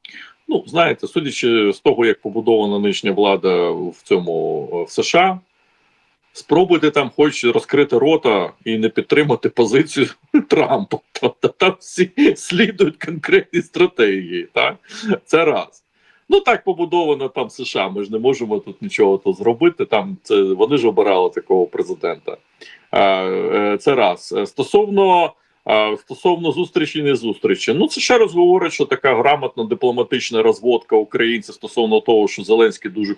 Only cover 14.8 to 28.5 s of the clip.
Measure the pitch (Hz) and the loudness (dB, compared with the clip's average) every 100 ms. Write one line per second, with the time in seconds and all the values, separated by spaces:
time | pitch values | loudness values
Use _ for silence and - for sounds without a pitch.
14.8 | _ - 220 - - 160 160 110 85 _ | _ -14 -4 -4 0 0 2 0 -4 _
15.8 | _ _ _ _ - 392 392 220 - 165 | _ _ _ _ 0 0 2 -2 -2 -4
16.8 | 170 175 160 143 131 - 117 - 123 110 | 0 0 0 -2 -4 -6 -8 -8 -8 -4
17.8 | 95 98 101 110 123 135 113 104 - 95 | -4 -4 -6 -2 -2 -2 -4 -6 -8 -14
18.8 | 101 - 101 98 101 92 110 117 170 170 | -10 0 2 2 -2 -2 -2 2 0 0
19.8 | 104 107 98 92 - 107 95 95 110 143 | -2 -2 -4 -10 -2 0 2 0 0 2
20.8 | 117 107 101 92 90 - - 92 87 92 | 0 2 2 2 0 -2 -2 0 0 -4
21.8 | 90 90 87 82 - - _ _ - - | -8 -6 -6 -6 -12 -14 _ _ -20 -20
22.8 | - 101 98 95 92 92 90 104 104 101 | -6 0 2 2 0 -2 -2 0 0 -2
23.8 | - 135 101 90 - - 101 - 127 202 | 0 2 2 0 -6 -6 -6 -6 -2 0
24.8 | 214 196 190 180 156 - _ _ - 107 | 0 2 4 4 0 -6 _ _ -2 0
25.8 | 107 107 - 131 185 170 170 143 180 180 | 0 -4 -10 -4 0 0 -2 -4 -2 -4
26.8 | 151 160 143 131 113 101 - 95 - 135 | -4 -4 -2 -2 -2 -4 -2 -2 -2 0
27.8 | 294 - - - 202 170 175 | 0 -2 0 2 2 4 4